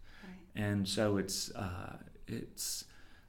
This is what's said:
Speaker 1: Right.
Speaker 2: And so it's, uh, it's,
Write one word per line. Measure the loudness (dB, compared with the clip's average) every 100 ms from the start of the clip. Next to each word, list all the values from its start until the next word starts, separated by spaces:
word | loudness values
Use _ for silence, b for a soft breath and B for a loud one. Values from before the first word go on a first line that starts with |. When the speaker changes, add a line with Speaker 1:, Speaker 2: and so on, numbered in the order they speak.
| B B
Speaker 1:
Right. | B B -8 0
Speaker 2:
And | 4 4 4
so | 6 6 6
it's, | 4 0 -2
uh, | -2 -2 -2 -6 -8 -12 -14 -6
it's, | -6 -6 -6 -4 -4 -6 B B B